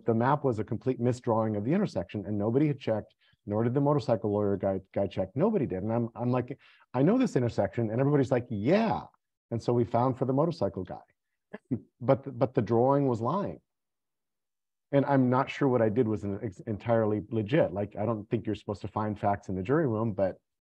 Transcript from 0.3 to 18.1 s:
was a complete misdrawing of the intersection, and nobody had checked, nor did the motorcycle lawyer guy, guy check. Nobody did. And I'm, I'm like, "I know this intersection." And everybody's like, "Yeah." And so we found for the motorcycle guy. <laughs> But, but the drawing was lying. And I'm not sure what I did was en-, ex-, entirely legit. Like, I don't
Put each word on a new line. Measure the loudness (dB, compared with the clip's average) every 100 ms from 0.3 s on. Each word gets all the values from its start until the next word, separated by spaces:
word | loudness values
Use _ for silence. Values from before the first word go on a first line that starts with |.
| 2 0
was | -2
a |
complete | -4 -4 -4 0
misdrawing | 0 -2 0 0 0 -2
of | 0
the |
intersection, | 0 0 -4 -6 -8 -4
and | -2
nobody | 0 2 2
had | -2
checked, | -2 -4 -4 _ _ _ -4
nor | -2 0
did |
the | 0
motorcycle | 2 2 2 0 0
lawyer | 0 0 0
guy, | 0 -2 -4
guy | -4 -2
check. | -2 -4 0
Nobody | 0 0 -2
did. | -4
And | -2
I'm, | -2 -2 -4
I'm | -2
like, | -2 -2 -10 -16 _ _
"I | 2
know | 4 4
this | 2 0
intersection." | 0 0 -2 0 -2
And | 0
everybody's | 2 2 2
like, | 0 -2
"Yeah." | -4 2 2 2 -2 -6 _ _ _ -8
And | -6
so | 0
we | 0
found | 2 2 2 0
for |
the | 0
motorcycle | 0 0 0 -4 -4 -10
guy. | -12 -16 _ _ _ _ -16 -8
<laughs> | -8 -8 -8
But, | 0 0 0 -4
but | -2
the | 0
drawing | 2 4 4 4 2
was | 0
lying. | -2 -4 -6 -10 _ _ _ _ _ _ _ _ _ _ _ _ 0
And | 0 4
I'm | 4 4
not | 2 0
sure | 0 2
what | 4
I | 2
did | 2 0
was | 0
en-, | -4 -6
ex-, | -8 -10
entirely | -8 -6 0 2 2 0 -2
legit. | -2 0 2 2
Like, | 0 -6 -4
I |
don't | -4